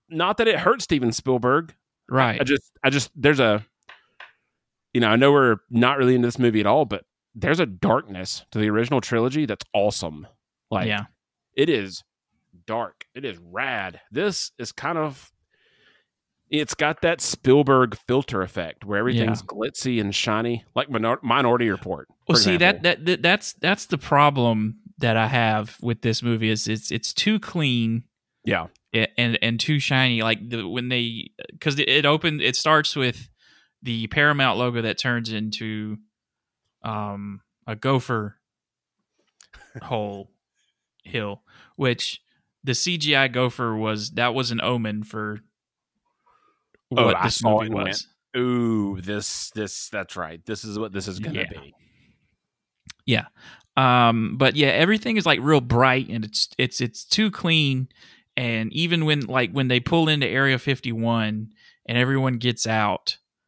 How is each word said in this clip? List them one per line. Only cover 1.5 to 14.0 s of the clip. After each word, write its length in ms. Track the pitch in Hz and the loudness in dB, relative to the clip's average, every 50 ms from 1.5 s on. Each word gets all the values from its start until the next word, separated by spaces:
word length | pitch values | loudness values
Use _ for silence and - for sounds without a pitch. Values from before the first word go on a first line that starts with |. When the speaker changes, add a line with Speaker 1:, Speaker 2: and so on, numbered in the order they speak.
| 135 156 165 165 - _ _ _ _ _ _ - | 2 2 0 -2 -12 _ _ _ _ _ _ -2
Speaker 2:
Right. 320 | 127 131 131 117 - - | 2 2 2 2 2 0
Speaker 1:
I 60 | 139 | 0
just, 260 | 127 143 131 - _ _ _ - | 0 0 0 -2 _ _ _ 0
I 40 | 135 | 2
just, 220 | 135 143 127 - - | 2 2 0 -2 -4
there's 260 | 156 117 147 156 135 | 2 4 4 6 6
a, 240 | 127 110 104 104 107 _ _ _ _ - - - _ _ _ - - - _ _ _ _ _ _ _ _ _ _ _ _ - | 6 4 4 2 0 _ _ _ _ -20 -20 -20 _ _ _ -20 -20 -20 _ _ _ _ _ _ _ _ _ _ _ _ -2
you 80 | 123 | 2
know, 80 | 120 107 | 2 4
I 80 | 110 120 | 4 6
know 160 | 131 143 143 | 6 6 6
we're 240 | 143 135 123 110 98 _ - | 6 6 4 4 2 _ -2
not 280 | 120 117 120 127 143 139 | 2 2 4 4 4 4
really 180 | 127 123 127 | 4 4 4
into 100 | 123 120 | 4 2
this 140 | 120 117 - | 0 0 2
movie 220 | 123 120 107 107 | 2 4 4 4
at 40 | 101 101 | 4 4
all, 180 | 117 151 147 | 4 4 2
but 180 | 104 104 92 - _ _ _ _ _ - | 0 -2 -8 -10 _ _ _ _ _ -12
there's 240 | 113 95 160 156 170 | -4 0 0 2 2
a 60 | 175 | 0
darkness 800 | 117 95 90 - 101 113 139 - 107 98 92 92 - - - - _ | -2 -2 -2 0 2 2 2 0 -4 -10 -10 -8 -8 -10 -10 -10 _
to 80 | - 107 | -4 0
the 100 | 107 107 | 0 2
original 320 | 104 110 117 120 143 127 | 2 2 2 2 0 0
trilogy 440 | - - 120 117 117 131 131 156 151 | 0 0 0 0 0 0 0 0 -2
that's 200 | 110 101 - - _ - | -2 -4 -6 -8 _ 0
awesome. 520 | 107 101 104 101 - 95 82 76 76 78 - _ _ _ _ _ _ _ - | 0 0 0 0 -2 -6 -8 -8 -10 -16 -20 _ _ _ _ _ _ _ -6
Like, 160 | 107 95 90 110 | -4 -2 -2 -2
Speaker 2:
Yeah. 180 | 104 101 104 - _ _ _ _ _ _ _ _ - | -4 -4 -6 -10 _ _ _ _ _ _ _ _ -2
Speaker 1:
it 160 | - 143 165 | 0 2 2
is 320 | 151 113 98 95 87 - - _ _ _ _ _ _ _ _ _ _ 87 85 | 2 0 -2 -4 -10 -14 -16 _ _ _ _ _ _ _ _ _ _ -18 _
dark. 380 | - 110 117 113 90 - - - _ - | -8 -6 -6 -6 -8 -10 -16 -20 _ -16
It 120 | 131 139 | -12 -10
is 120 | 120 92 85 | -10 -10 -12
rad. 640 | 87 85 90 104 135 131 127 107 95 92 82 - | -14 -12 -8 -6 -4 -4 -4 -4 -6 -6 -10 -14